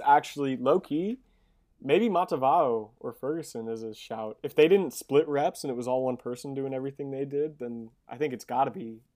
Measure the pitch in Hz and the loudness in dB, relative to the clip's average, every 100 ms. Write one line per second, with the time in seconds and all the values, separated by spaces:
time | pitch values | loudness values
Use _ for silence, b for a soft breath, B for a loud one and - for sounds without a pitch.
0 | 139 143 151 143 139 127 127 160 - 147 | 6 4 4 -4 -4 0 2 2 2 -4
1 | 190 254 _ _ _ _ _ _ 135 160 | -4 -8 _ _ _ _ _ _ 2 2
2 | 233 175 180 156 131 165 143 113 107 _ | 4 0 0 0 2 4 2 0 -4 _
3 | 127 117 131 165 151 120 113 113 113 107 | -14 -8 -6 -6 -8 -10 -8 -8 -8 -12
4 | - 113 110 - 139 - 165 196 165 - | -12 -8 -8 -8 -4 6 8 8 2 -6
5 | - 139 156 143 160 180 143 120 120 127 | 2 2 4 0 0 -2 -6 -4 -2 0
6 | 131 123 127 123 143 135 135 131 139 139 | 0 -4 -6 -8 -8 -6 -6 -4 -8 -8
7 | 139 135 139 143 156 151 120 117 113 _ | -10 -6 -4 -2 -4 -4 -10 -10 -12 _
8 | - 120 151 123 - 123 135 120 113 113 | -18 -6 -4 -4 -6 0 0 -2 -12 -14
9 | _ | _